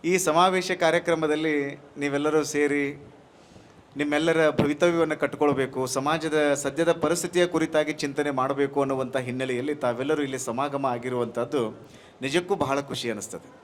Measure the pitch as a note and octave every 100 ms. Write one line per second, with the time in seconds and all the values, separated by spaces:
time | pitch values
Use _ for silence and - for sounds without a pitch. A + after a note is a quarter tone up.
0 | D#3+ F3+ F3+ D#3 F#3 F#3 F3+ F3+ E3 E3+
1 | F3 D#3+ D#3 D3+ D#3+ D3 C#3 C#3 - -
2 | C#3+ C#3 D3 D#3 C#3+ D3 D3 C#3+ C#3+ C#3+
3 | - - - - - - - - - C3+
4 | D3 D3 E3 D#3+ D#3 C#3+ C#3+ D3 F3 E3+
5 | D#3+ D3 C#3 C#3+ D3 C3+ C3 C3 C3 B2+
6 | C#3+ D#3+ D#3 D3+ D3 C#3 C#3 C#3 E3 E3
7 | D3+ F3 F3 F3+ F3 E3 D#3+ D#3 D3+ D3+
8 | C#3+ C#3 C#3+ C3 C3 C#3 C#3 C#3 C3+ C3+
9 | B2+ C3 B2+ B2+ C3 B2 C#3 D3 B2 A#2
10 | C3+ D#3 C#3 C3 C3+ C3 C#3+ C#3 C3+ A#2+
11 | B2 B2 A#2 A#2 A#2 D3 A2+ - - -
12 | - - C3+ D#3 F3 F#3+ C#3 C#3 C#3 B2
13 | A#2+ G#2+ F#2+ E2+ - -